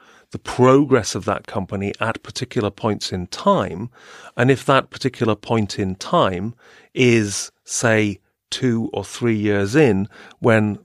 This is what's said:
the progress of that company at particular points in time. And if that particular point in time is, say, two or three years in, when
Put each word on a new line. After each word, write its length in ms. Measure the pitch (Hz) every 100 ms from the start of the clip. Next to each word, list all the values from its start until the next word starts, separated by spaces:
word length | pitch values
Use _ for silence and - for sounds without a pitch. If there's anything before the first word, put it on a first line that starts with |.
| _ - _
the 80 | -
progress 760 | - - 127 135 143 127 101
of 100 | 110
that 220 | 95 98 -
company 440 | 113 92 101 98 -
at 220 | 110 110
particular 480 | - - 123 - 104
points 440 | - 113 104 -
in 120 | 95 87
time. 600 | - - 196 98 82 120 _ - - - -
And 140 | 123
if 160 | 135 -
that 240 | 135 -
particular 440 | - 135 - 113
point 440 | 107 - 113 104 -
in 160 | 98
time 600 | 92 - 180 117 90 104 117 _ - _
is, 580 | - 123 117 104 98 - _
say, 560 | - - 120 110 107 95 _ _ -
two 400 | - 131 113 110
or 120 | -
three 300 | 98 - 120 110
years 380 | 104 101 98
in, 320 | 131 147 98 98 - - -
when 380 | 123 113 107 101